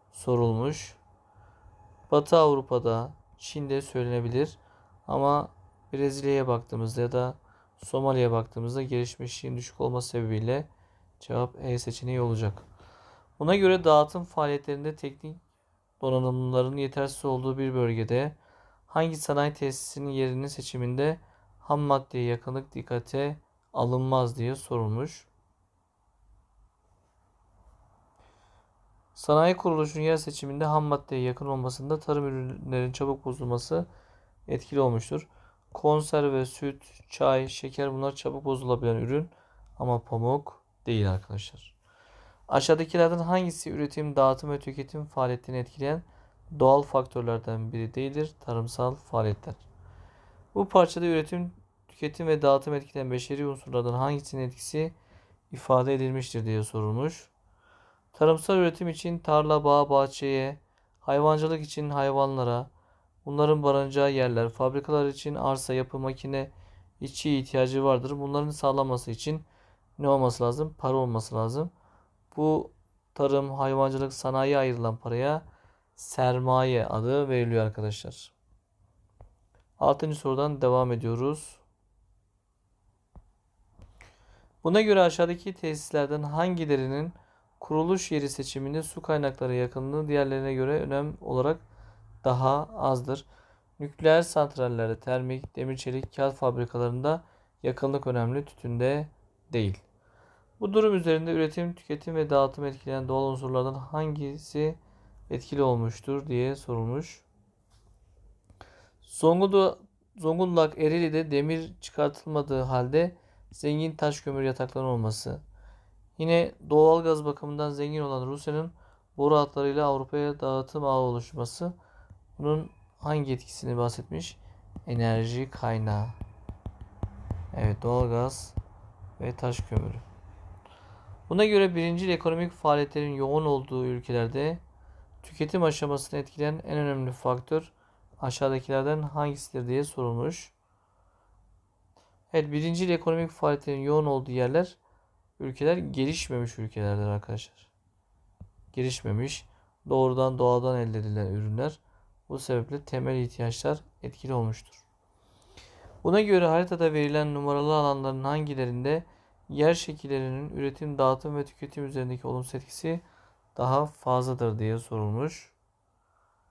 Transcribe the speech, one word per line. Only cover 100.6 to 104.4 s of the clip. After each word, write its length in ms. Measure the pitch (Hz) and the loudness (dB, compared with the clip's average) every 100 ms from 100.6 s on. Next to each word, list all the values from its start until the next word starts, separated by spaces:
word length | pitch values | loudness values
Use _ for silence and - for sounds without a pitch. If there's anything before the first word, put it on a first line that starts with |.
| 208 | 0
durum 220 | 208 214 190 | 4 4 4
üzerinde 360 | 170 160 165 | 2 2 2
üretim, 420 | 165 160 165 170 170 | 0 0 0 -4 -6
tüketim 400 | - 151 170 160 | -8 -8 -4 -2
ve 140 | 151 | 2
dağıtım 360 | 139 135 135 143 | 4 4 0 -6
etkileyen 420 | 135 - 135 131 | -6 -6 -4 -2
doğal 240 | 135 135 | 0 0
unsurlardan 420 | 131 135 127 131 | -2 -2 0 0
hangisi 1040 | 135 131 156 156 151 139 147 | -4 -8 -4 -4 -4 -6 -10